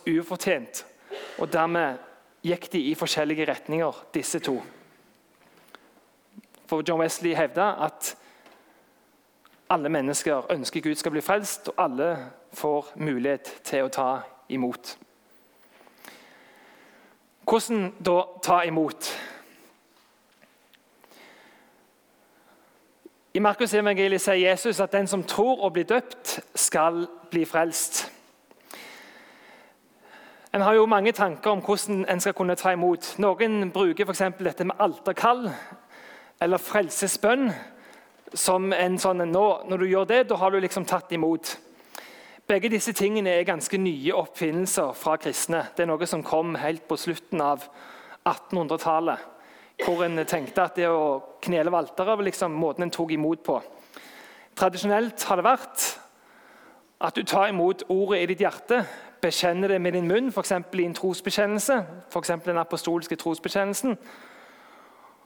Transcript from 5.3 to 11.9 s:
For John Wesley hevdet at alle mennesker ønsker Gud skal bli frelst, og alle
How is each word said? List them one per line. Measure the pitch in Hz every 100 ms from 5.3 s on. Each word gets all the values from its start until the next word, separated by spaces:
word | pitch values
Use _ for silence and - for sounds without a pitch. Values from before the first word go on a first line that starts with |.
| _ _ _ _ - _ _ _ _ _ - - - -
For | 160 156
John | 165
Wesley | 160 - 170
hevdet | 156 151 170 202 -
at | 151 - - - - - - - _ _ _ _ _ _ _ _ _ _ -
alle | 165 147
mennesker | 160 135 143 - 139 117
ønsker | 165 120 165
Gud | 151
skal | 151 165
bli | 151
frelst, | 143 202 196 - -
og | -
alle | 170